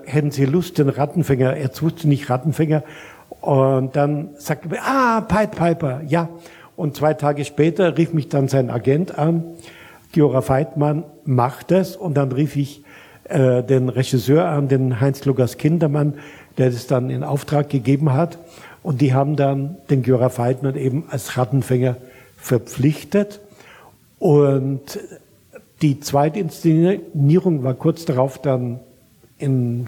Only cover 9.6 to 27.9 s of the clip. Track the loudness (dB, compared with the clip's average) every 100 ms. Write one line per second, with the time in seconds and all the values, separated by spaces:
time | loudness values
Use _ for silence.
9.6 | -20 -20 -20 -20 _ 2 4 2 2 0
10.6 | 0 0 0 0 -6 -10 -2 2 2 -2
11.6 | 0 2 2 -4 -2 0 0 0 -2 -2
12.6 | -6 -8 -20 -20 -20 -20 -4 2 4 2
13.6 | 2 2 2 -2 0 0 2 2 2 0
14.6 | 0 2 2 0 0 0 -2 0 0 0
15.6 | 0 2 2 2 0 -2 -12 -20 -10 0
16.6 | 0 0 -2 -2 -2 -6 -4 -6 -2 -2
17.6 | 0 -2 0 2 2 2 0 -4 -20 -20
18.6 | -20 -10 -6 0 2 2 2 2 0 0
19.6 | -4 -10 -2 0 2 2 2 0 -2 -2
20.6 | -4 -4 -4 -4 -6 -8 -6 -4 0 0
21.6 | 0 0 0 -2 -10 -20 -20 _ -2 -2
22.6 | -2 0 0 0 -2 -2 -2 -8 -20 -20
23.6 | -20 -20 -20 _ _ _ 4 6 6 2
24.6 | -2 -6 -8 -14 -14 -20 _ _ _ -20
25.6 | _ _ 0 0 -2 0 0 0 -6 -2
26.6 | 2 4 4 0 -4 0 4 4 4 0
27.6 | -2 0 -2